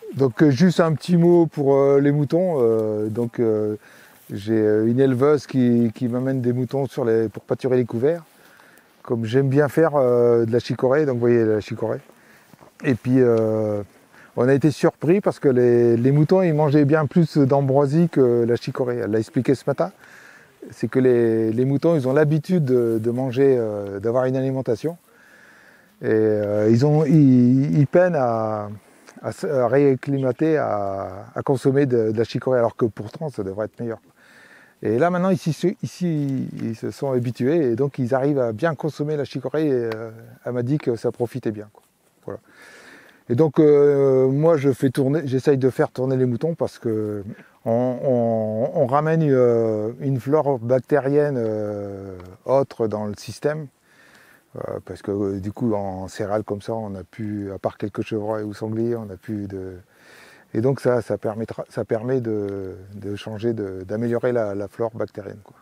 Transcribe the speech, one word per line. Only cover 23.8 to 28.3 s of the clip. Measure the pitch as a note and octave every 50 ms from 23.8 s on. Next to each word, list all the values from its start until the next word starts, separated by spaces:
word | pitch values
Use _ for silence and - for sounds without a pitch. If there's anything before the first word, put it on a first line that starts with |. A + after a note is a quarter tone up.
| G2+ G2+ G2 G2+
d'avoir | G2 A2+ A#2 C3 B2+
une | C3 C3
alimentation. | C3+ C3 C3+ C3 C3 B2+ - A#2+ G#2 - D3 E3+ E3+ _ _ _ _ - _ - - - - - - - - _ _ _ _ _ _
Et, | -
euh, | A#2 A2 A2 A2 A2 G#2+ G#2 G#2 G2+ G#2 G#2 G#2+ A2
ils | A#2 A#2 C3
ont, | D3+ D3 D3+ D#3+
ils, | D3+ E3+ D#3 D3 C3+ B2+ B2 B2 B2 B2+ C3+ C3+ D3+ E3 D#3
ils | C#3+
peinent | - - F3+ F3+ F3+ F3
à, | D3+ C3 A#2+